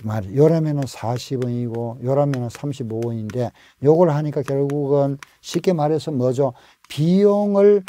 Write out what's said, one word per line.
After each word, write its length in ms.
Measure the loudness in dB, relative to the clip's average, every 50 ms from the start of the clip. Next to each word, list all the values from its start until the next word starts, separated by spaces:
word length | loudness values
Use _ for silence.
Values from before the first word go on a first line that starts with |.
| -8
말, 320 | -6 -4 -4 -6 -2 2
요라면은 480 | 4 4 4 4 4 0 0 -2 -2 -4 -6
사십 560 | -6 -6 -6 -4 -4 -4 -6 -6 -6 -4 -4
원이고 560 | -4 -4 -4 -4 -4 -6 -6 -6 -8 -8 -6 -4
요라면은 460 | 0 0 2 2 0 0 -2 -4 -6
삼십오 520 | -8 -8 -8 -8 -6 -6 -8 -6 -4 -4 -4
원인데, 460 | -4 -4 -6 -6 -6 -6 -4 -6 -6 -8 _ -20 -20 _ _ 2
요걸 280 | 4 4 6 4 4
하니까 320 | 2 0 -2 -4 -4 -4 -4
결국은 720 | -2 -2 -2 -2 -2 -2 -2 -2 0 2 2 2 0 -2 -4 -10 -16 _ _
쉽게 320 | -14 -8 -8 -4 -2 0 0
말해서 380 | 0 0 0 0 -2 -2 -4
뭐죠? 420 | -2 0 0 0 2 0 0 -2 -2 -6 -16 -20 _ _ _ -10
비용을 960 | -4 -2 2 2 4 4 4 4 4 2 0 0 2 4 6 6 6 4 2